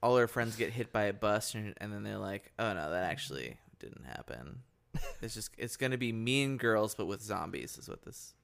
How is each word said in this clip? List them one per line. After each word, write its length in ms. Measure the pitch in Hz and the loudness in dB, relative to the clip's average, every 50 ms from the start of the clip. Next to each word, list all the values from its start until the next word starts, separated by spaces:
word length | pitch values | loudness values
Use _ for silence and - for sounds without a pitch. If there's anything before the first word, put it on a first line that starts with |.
all 140 | - 120 127 | 4 6 8
her 120 | 123 120 113 | 8 6 6
friends 280 | - 120 117 113 110 | 4 0 0 0 0
get 140 | 113 117 87 | 0 -2 0
hit 220 | 113 123 113 - - | 0 -2 -4 0 2
by 100 | 110 104 | 2 2
a 80 | 101 | 2
bus, 420 | 98 107 110 104 104 110 - - - | 2 2 2 4 4 4 2 -2 -4
and, 200 | 110 107 104 - | -4 -4 -6 -6
and 160 | - - 107 | -8 -8 -6
then 120 | 104 104 104 | -6 -6 -6
they're 120 | 104 104 | -4 -4
like, 360 | 101 101 98 98 104 - - _ - | -4 -4 -4 -4 -6 -8 -10 _ -2
Oh, 140 | 113 110 | 0 0
no, 180 | 98 87 76 76 | 0 0 -2 0
that 140 | 85 90 92 | 0 0 0
actually 540 | 85 78 71 - 69 67 67 62 60 - - _ - - _ | 0 -2 -4 -4 -6 -6 -6 -6 -8 -10 -12 _ -20 -20 _
didn't 220 | - - - - 60 | -16 -16 -14 -14 -14
happen. 540 | 64 62 - - - 60 60 64 71 - 127 - _ _ _ _ _ - - - - - - | -12 -10 -10 -10 -10 -10 -10 -10 -10 -12 -12 -14 _ _ _ _ _ -4 -4 -4 -4 -6 -6
It's 140 | 117 113 - | -8 -8 -6
just, 160 | 113 107 - - - | -8 -8 -10 -8 -8
it's 180 | 117 117 - | -6 -6 -2
gonna 220 | - 135 131 131 120 | 0 0 0 2 2
be 140 | 127 117 | 0 0
Mean 440 | 113 113 113 123 131 139 139 139 135 | 0 0 2 4 4 4 4 2 2
Girls, 380 | 123 123 117 110 107 107 107 - | 2 4 6 6 6 4 4 2
but 100 | - 101 | -2 -2
with 140 | 85 101 95 | -2 -2 -4
zombies, 540 | 107 107 101 92 - 113 - 67 62 - - | -4 -4 -2 -2 -2 -2 -4 -6 -6 -6 -10
is 120 | - - - | -12 -10 -12
what 140 | - - | -12 -10
this 320 | - - - - - - - _ | -12 -14 -14 -14 -16 -18 -20 _